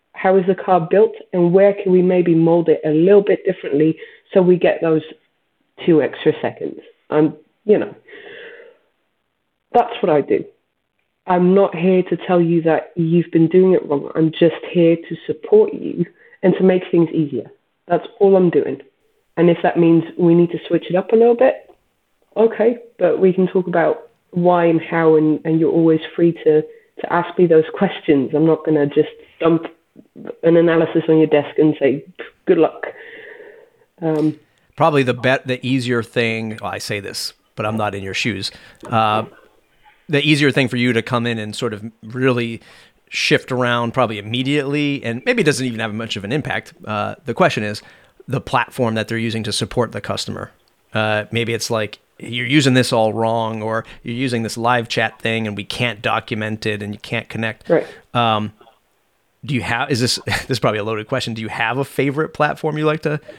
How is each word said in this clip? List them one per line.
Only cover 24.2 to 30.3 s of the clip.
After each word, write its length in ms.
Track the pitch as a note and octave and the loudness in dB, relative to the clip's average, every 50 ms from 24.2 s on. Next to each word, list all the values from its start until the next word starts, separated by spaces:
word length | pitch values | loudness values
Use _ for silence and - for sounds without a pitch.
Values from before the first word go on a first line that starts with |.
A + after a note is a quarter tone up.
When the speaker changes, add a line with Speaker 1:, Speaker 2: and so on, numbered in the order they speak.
| _ _ | _ _
Speaker 1:
why 340 | - F3 F3 F3+ F3 F3 E3+ | -4 0 2 2 4 4 4
and 160 | E3+ E3 D#3+ | 2 2 0
how, 340 | E3 - - E3 E3 D#3+ D#3+ | -2 -2 -2 0 2 4 4
and, 240 | D#3 D#3 D#3 D3+ C#3+ - | 4 4 2 0 0 -2
and 140 | D#3+ D#3+ D#3+ | -2 0 2
you're 120 | E3 D3 | 2 2
always 280 | - E3 E3 E3 D#3+ D#3 - - - | 2 2 4 4 2 2 0 -6 -2
free 160 | - E3+ E3+ E3 - - | 2 2 2 2 2 2
to, 180 | D#3+ D3+ D3+ | 2 2 2
to 520 | D3+ - - - _ _ _ - - - - | 2 -2 -10 -20 _ _ _ -12 -8 -4 -2
ask 240 | F3 E3+ - - - | -2 -2 -2 0 2
me 80 | F3+ | 4
those 200 | E3+ E3 D#3+ D#3+ - - | 6 6 4 4 2 0
questions. 580 | - G3+ F#3 - - - - D3+ C#3 C3 - - | -2 -2 -2 -2 -4 0 0 2 2 2 0 0
I'm 120 | C#3+ D#3+ | 2 2
not 200 | D#3+ D#3 - - | 2 2 2 0
gonna 220 | D#3+ D#3 D3 C#3+ C#3+ | 0 0 2 0 2
just 220 | - D3+ D3+ - - - - _ _ _ | 2 0 0 0 -4 -12 -20 _ _ _
dump 260 | E3 E3 E3 D#3+ D#3+ - - _ _ _ _ - _ _ _ - - - | 0 2 2 2 -2 -6 -14 _ _ _ _ -20 _ _ _ -16 -14 -14